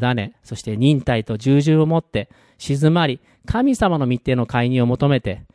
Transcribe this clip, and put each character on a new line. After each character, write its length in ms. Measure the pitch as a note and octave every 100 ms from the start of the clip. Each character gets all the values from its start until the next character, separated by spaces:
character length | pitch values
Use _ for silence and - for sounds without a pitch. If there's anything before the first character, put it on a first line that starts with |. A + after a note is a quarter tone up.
| B2
ね、 220 | A#2+ G2+ _
そ 100 | -
し 80 | G2+
て 140 | - G#2+
忍 260 | C3+ C#3+
耐 220 | B2 A#2
と 120 | A2 A2
従 240 | C3 C#3
順 220 | D3 D#3
を 40 | D#3
持 120 | E3
っ 60 |
て 240 | - - G2+ _ _ _
静 320 | - C#3 D#3
ま 160 | E3+
り、 140 | D#3 B2+ _ _
神 300 | - A3+ C4+
様 240 | B3 G3+ D#3+
の 80 | B2+
御 120 | B2
手 180 | - B2+
の 100 | A#2
介 240 | B2 A#2+
入 120 | B2+
を 40 | A#2+
求 220 | B2 C#3+
め 120 | C3+
て、 220 | - F2 -